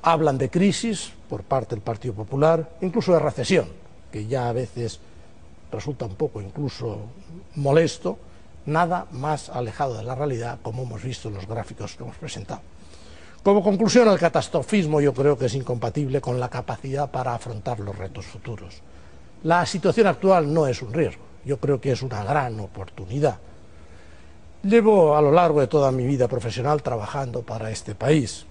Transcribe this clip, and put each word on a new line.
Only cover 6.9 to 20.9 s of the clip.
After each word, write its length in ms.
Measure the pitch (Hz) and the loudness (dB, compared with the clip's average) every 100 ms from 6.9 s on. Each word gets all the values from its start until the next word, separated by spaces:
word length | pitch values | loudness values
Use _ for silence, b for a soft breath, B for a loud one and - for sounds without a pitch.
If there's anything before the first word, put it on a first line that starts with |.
| 104 107 - - 165 - 151 | -8 -12 -18 -18 -18 -14 -4
molesto, 640 | 139 151 165 - 180 208 b b b - - | 4 4 4 -2 -8 -8 b b b -14 -2
nada 400 | 156 175 175 - | 2 2 0 -6
más 380 | 131 147 147 - | -6 -4 -4 -6
alejado 460 | 123 117 104 139 110 | -8 -8 -4 -4 -4
de 60 | |
la 120 | 110 127 | -8 -4
realidad, 440 | 147 120 117 123 | -4 -4 -6 -8
como 220 | 113 117 | -8 -8
hemos 200 | 127 110 | -8 -8
visto 240 | 127 120 113 | -10 -8 -10
en 60 | 98 | -10
los 120 | 95 | -8
gráficos 480 | 113 104 - 104 - | -8 -8 -10 -12 -10
que 80 | |
hemos 120 | 123 - | -14 -12
presentado. 440 | 160 - 101 - - B B B B B B B | -12 -12 -10 -12 -14 B B B B B B B
Como 200 | 196 202 | 4 4
conclusión, 440 | 196 196 220 247 226 | 4 2 4 6 6
el 80 | 185 | 6
catastrofismo 800 | 170 160 - 160 127 208 156 151 | 4 2 0 -2 2 0 2 4
yo 140 | 143 | 2
creo 240 | 120 139 143 | 4 2 4
que 80 | 127 | 0
es 100 | 135 | -2
incompatible 640 | 123 120 117 147 139 135 | -4 -4 -2 -2 -2 -2
con 180 | - 123 | -2 -4
la 100 | 123 | -4
capacidad 600 | 127 - 127 139 135 143 | -6 -8 -8 -6 -4 -4
para 240 | 135 127 | -4 -4
afrontar 460 | 120 120 107 123 113 | -4 -8 -8 -6 -6
los 180 | 101 95 | -8 -8
retos 280 | 92 98 92 | -10 -10 -14
futuros. 560 | 101 - 107 90 - - B B B B - | -14 -12 -12 -14 -18 -20 B B B B -6
La 220 | 160 175 170 | 2 2 2
situación 420 | 185 190 226 202 | 0 0 4 4
actual 460 | 143 190 185 147 | 4 4 4 4
no 140 | 160 143 | 2 2
es 140 | 117 | -2
un 100 | 117 | -4